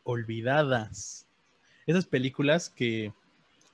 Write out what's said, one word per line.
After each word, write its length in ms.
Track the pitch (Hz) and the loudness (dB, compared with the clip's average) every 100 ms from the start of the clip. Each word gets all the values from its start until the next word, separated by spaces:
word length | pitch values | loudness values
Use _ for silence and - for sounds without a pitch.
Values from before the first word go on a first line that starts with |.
olvidadas. 1200 | 123 120 113 113 117 147 143 123 110 - - - - _ _ _ _ _ - | -4 -4 -4 -4 2 2 4 0 -2 -10 -14 -16 -20 _ _ _ _ _ 0
Esas 200 | 180 175 | 0 2
películas 640 | 131 131 139 143 165 - | 0 0 0 2 2 0
que 420 | - 120 113 104 - _ _ _ _ _ | -2 -2 0 -4 -10 _ _ _ _ _